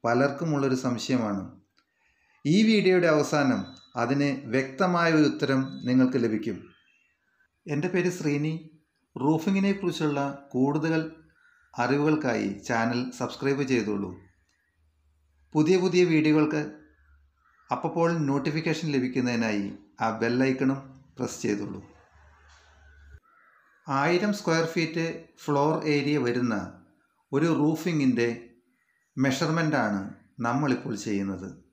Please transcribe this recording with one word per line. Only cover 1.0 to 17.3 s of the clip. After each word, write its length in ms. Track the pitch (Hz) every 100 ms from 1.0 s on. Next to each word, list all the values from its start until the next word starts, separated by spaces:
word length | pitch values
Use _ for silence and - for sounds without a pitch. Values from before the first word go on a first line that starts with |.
| - 131 107 98 90 - _ _ _ _ _ _ _ _
ഈ 140 | 143 180
വീഡിയോയുടെ 460 | 220 214 180 185 170
അവസാനം 500 | 151 143 151 135 110 95 - _ 123
അതിന് 280 | 120 139 143 131 123
വ്യക്തമായ 600 | 127 135 - 185 175 170
ഒരു 140 | 156 147
ഉത്തരം 320 | - 135 135 131 -
നിങ്ങൾക്ക് 340 | 123 127 127 127
ലഭിക്കും. 380 | 117 107 113 92 - _ _ _ _ _ _ _ _ _ -
എൻ്റെ 220 | 147 175
പേര് 220 | 180 175 175
ശ്രീനി. 340 | 156 143 151 160 - - _ _ _ -
റൂഫിങ്ങിനെ 560 | 131 160 180 196 196
കുറിച്ചുള്ള 480 | 196 175 156 156 143 139 139 -
കൂടുതൽ 520 | 120 135 147 160 160 160 - _ _ _ _ _
അറിവുകൾക്കായി 760 | - 123 143 147 151 139 110 101 98 -
ചാനൽ 320 | 117 120 120 127
സബ്സ്ക്രൈബ് 540 | - 120 - 139 139 135
ചെയ്തോളൂ. 380 | 127 104 101 95 90 - _ _ _ _ _ _ _ _ _ _ _ _
പുതിയ 220 | 156 156 185
പുതിയ 260 | 185 175
വീഡിയോകൾക്ക് 580 | 175 156 151 151 151 151 147 - - _ _ _ _